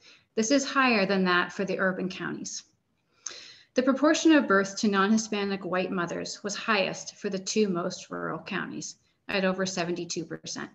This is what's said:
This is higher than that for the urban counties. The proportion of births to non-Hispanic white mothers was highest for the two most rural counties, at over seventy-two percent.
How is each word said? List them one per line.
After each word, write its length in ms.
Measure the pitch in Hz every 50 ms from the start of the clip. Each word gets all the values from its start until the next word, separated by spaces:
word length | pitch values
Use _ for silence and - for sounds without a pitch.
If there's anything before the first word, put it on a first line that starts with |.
| _ - - _ _ _ -
This 160 | - 220 -
is 140 | 285 277 269
higher 400 | - - 277 262 254 233 214 196
than 180 | 190 202 196 190
that 260 | 180 180 175 180 175
for 140 | - - 196
the 140 | 185 185 -
urban 300 | 196 190 185 185 185 185
counties. 540 | - - 170 151 - - - - - - - _ _ _ _ _ _ _ _ _ _ _ - - - - - - - - _ _ -
The 80 | - 247
proportion 480 | 262 262 269 277 311 330 320 - 330
of 160 | 320 294 220 202
births 260 | 196 196 196 196 - -
to 60 | - 214
non-Hispanic 800 | 202 196 190 202 220 220 220 - - 208 202 202 196 190 190
white 260 | 175 180 180 185 190
mothers 500 | 196 185 170 170 - 170 170 - - - -
was 120 | 208 202
highest 640 | - - - 220 202 190 - - - - - - -
for 120 | - 208
the 100 | 190 185
two 280 | 190 - - 220 214 196
most 420 | 180 170 180 185 180 - - -
rural 300 | 175 175 175 170 156 165
counties, 560 | - - 196 175 - - - - - - - _ _ _ _ _ _ -
at 180 | - 202 190
over 200 | 190 185 190 190
seventy-two 600 | 185 - 180 170 170 175 165 175 170 - 175 160
percent. 440 | - 165 160 - 175 - - 143 - -